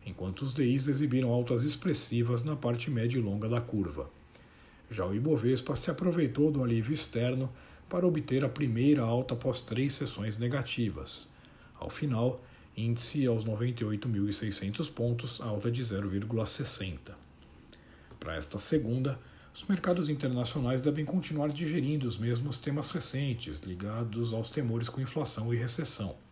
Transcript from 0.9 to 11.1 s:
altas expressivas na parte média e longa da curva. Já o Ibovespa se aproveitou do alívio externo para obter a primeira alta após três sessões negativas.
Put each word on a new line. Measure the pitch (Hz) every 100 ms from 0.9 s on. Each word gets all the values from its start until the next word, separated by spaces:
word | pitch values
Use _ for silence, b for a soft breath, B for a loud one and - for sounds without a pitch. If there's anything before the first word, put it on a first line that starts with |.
| 135 147 127 123
altas | 120 120 120
expressivas | 143 - 185 151 - 117 117 123
na | 135 151
parte | 120 120 135
média | 120 117 127
e |
longa | 107 101 110
da | 120
curva. | 117 107 90 76 67 - - B B B B B -
Já | 113 90
o |
Ibovespa | 104 143 139 117 127 - 143
se | -
aproveitou | - 180 170 147 117 151
do | 143
alívio | 123 117 110 151
externo | - 117 123 127 131 B B B -
para | 175 180
obter | 151 - 131
a | 135
primeira | 135 139 113 135 147
alta | 113 120 127 120
após | 131 117
três | - 113 139
sessões | - 127 - 107 104
negativas. | 120 143 - - 110 76 -